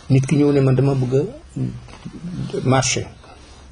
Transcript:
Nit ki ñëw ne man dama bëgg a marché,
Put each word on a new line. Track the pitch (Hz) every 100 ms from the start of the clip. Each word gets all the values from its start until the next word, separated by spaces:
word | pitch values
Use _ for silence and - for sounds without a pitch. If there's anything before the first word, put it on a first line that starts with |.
| -
Nit | 135 135
ki | 139
ñëw | 147
ne | 143
man | 135 131
dama | 139
bëgg | 135 127 135
a | 185 294 - - 123 120 - - - - 170 156 135 - 131
marché, | 131 131 - - - - - - - -